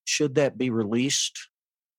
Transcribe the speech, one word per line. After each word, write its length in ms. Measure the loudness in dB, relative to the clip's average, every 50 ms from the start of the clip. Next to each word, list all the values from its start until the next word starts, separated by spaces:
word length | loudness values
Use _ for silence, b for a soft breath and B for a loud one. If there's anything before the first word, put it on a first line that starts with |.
| -6
should 300 | -4 0 0 0 2 2
that 220 | 2 2 2 0 -2
be 120 | -2 0
released? 800 | 0 0 0 0 0 0 0 0 0 -2 -2 -4 -6 -10 -18 _ _ _ _ _ _ _ _ _ _